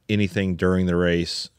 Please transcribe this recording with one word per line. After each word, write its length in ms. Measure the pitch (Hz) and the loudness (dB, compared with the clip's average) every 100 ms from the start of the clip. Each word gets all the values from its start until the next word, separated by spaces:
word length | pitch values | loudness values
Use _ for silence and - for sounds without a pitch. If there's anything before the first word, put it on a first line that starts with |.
| - | -4
anything 480 | 104 101 104 95 85 | -2 0 -2 -2 0
during 300 | 92 92 92 | 2 2 2
the 100 | 87 | 2
race. 520 | 87 85 85 - - | 2 0 -2 -6 -10